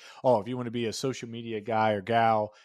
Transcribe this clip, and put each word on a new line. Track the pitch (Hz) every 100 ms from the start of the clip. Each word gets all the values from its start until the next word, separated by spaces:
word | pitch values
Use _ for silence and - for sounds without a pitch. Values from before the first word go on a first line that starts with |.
| - -
"Oh, | 131 113
if | 101
you | 123
wanna | 120
be | 120 110
a |
social | 101 135 123 120
media | 117 117 110
guy | 104 110 110
or | 104
gal, | 98 117 113 110 107 -